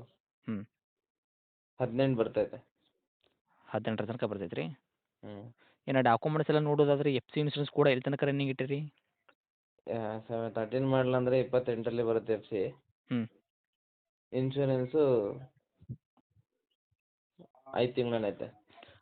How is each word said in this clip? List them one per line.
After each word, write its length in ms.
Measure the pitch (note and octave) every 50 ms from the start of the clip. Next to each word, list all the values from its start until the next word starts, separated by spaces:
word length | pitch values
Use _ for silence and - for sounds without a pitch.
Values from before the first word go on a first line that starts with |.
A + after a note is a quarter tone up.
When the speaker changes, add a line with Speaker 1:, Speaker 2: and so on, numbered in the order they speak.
| A#2 - _ _ _ _ _ _ _ -
Speaker 1:
ಹ್ಮ್. 180 | A2+ G2 G#2 - _ _ _ _ _ _ _ _ _ _ _ _ _ _ _ _ _ _ _ _ _ _
Speaker 2:
ಹದಿನೆಂಟು 380 | B2+ A2+ A2+ B2 C3+ C3+ C3 A2+
ಬರ್ತೈತೆ. 460 | A2+ - - G#2+ G2+ G2 - A2 - _ _ _ _ _ _ _ _ _ _ _ _ _ _ _ _ _ _ _ _
Speaker 1:
ಹದಿನೆಂಟರ 400 | - - A2 A2 A#2 A2 G2+ G#2+
ತನಕ 180 | G#2 A#2 B2 -
ಬರ್ತೈತ್ರಿ? 400 | G#2+ G#2 G2 G2 E2+ - - D3+
Speaker 2:
ಹ್ಮ್. 880 | E3 D3 - _ _ _ _ _ _ _ _ - G#2 G#2 G2+ G#2+ A#2 A#2+ _ _ _ _ _ _ -
Speaker 1:
ಇನ್ನು 140 | C#3 C3
ಡಾಕ್ಯುಮೆಂಟ್ಸ್ 480 | B2+ B2 A2+ A#2 - D#3 D3+ D#3 D3+ -
ಎಲ್ಲ 100 | D3+ D3+
ನೋಡೋದಾದ್ರೆ 560 | D3+ D3 D3 D3 D3+ C#3+ C#3+ C#3 C#3+ D3 C3+
ಎಫ್ 180 | B2 - - -
ಸಿ 60 | D3+
ಇನ್ಶೂರೆನ್ಸ್ 320 | D3+ D3 - D3 D3 -
ಕೂಡ 160 | - - D3 C#3+
ಎಲ್ಲಿ 140 | C3 B2+
ತನಕ 220 | - C#3+ C#3 C3 -
ರನ್ನಿಂಗ್ 280 | C#3+ C#3 C#3 C#3 C3+
ಇಟ್ಟಿರಿ? 300 | C3 - C3+ C3+ C#3 C#3+ D#3 D3 - _ _ _ _ _ _ _ _ _ _ _ _ _ _ _ _ _ _ -
Speaker 2:
ಆ, 320 | G#2+ A#2 A2+ G#2+ A2 A2
ಸೆ-, 340 | A2+ - A#2 A2+ A2+ A2+ A2
ತರ್ಟೀನ್ 360 | A2+ A2+ G#2+ A#2 C3 C3+ C3+
ಮಾಡಲ 280 | C3+ C3 B2+ B2+ B2+ B2+
ಅಂದ್ರೆ 220 | B2+ B2+ B2+ C3
ಇಪ್ಪತ್ತೆಂಟರಲ್ಲಿ 640 | B2 B2 - B2 B2 - A#2+ A2+ A2+ A#2+ A2+ A#2+ A#2+
ಬರುತ್ತೆ 300 | A2+ A2+ A2+ G#2 A2+ A2
ಎಫ್ 120 | G2+ -
ಸಿ. 220 | - A#2 G2+ F#2 - - - _ _ _ _ _ _
Speaker 1:
ಹ್ಮ್. 180 | B2+ A#2+ A2+ - - _ _ _ _ _ _ _ _ _ _ _ _ _ _ _ _ _ _ _ -
Speaker 2:
ಇನ್ಶೂರೆನ್ಸು 1000 | B2+ C3 C3 C3 C#3 C#3 C3+ C3 B2+ B2+ B2 C#3 D#3 D3+ C#3 B2+ A2+ G2+ G2+ F#2+ C3+ C3+ - _ _ _ _ _ _ - - - - _ _ _ _ _ _ _ _ _ _ _ _ _ _ _ _ _ _ _ _ _ _ _ _ _ _ _ _ F3 - _ - _ - -
ಐದು 180 | - B2 B2+ B2+
ತಿಂಗಳನ್ನ 320 | B2+ A#2+ A#2+ A#2+ A2+ G#2+
ಐತೆ. 380 | G2+ F#2+ - - - - - _ _ - - - - - -